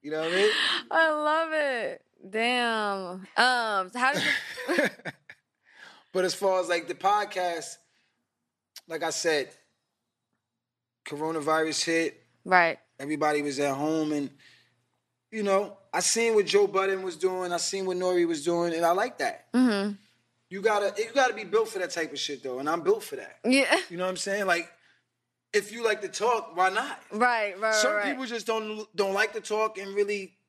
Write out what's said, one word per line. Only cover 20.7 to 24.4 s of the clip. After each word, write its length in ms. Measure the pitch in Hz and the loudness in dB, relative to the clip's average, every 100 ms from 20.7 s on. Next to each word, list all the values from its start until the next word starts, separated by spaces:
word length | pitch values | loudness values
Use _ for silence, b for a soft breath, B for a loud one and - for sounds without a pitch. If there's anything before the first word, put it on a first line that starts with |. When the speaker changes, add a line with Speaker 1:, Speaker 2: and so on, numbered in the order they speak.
| 208 196 - | 2 0 -2
Speaker 1:
you 100 | 226 | -2
gotta 200 | 277 254 | 2 2
be 100 | 220 | 0
built 240 | 196 208 220 | 0 0 0
for 100 | 196 | -2
that 100 | 175 | -4
type 220 | 170 156 | -4 -6
of 60 | 139 | -6
shit, 240 | - 135 | -8 -6
though, 160 | 131 127 | -6 -6
and 80 | 143 | -2
I'm 140 | 170 | 0
built 200 | 175 220 | 2 0
for 140 | - 139 | 0 -12
that. 220 | - - | -12 -6
Speaker 2:
Yeah. 320 | 220 269 247 349 359 | 2 4 4 2 0
Speaker 1:
You 60 | 170 | -6
know 80 | |
what 60 | 185 | -4
I'm 60 | 185 | -4
saying? 300 | 202 202 | -4 -2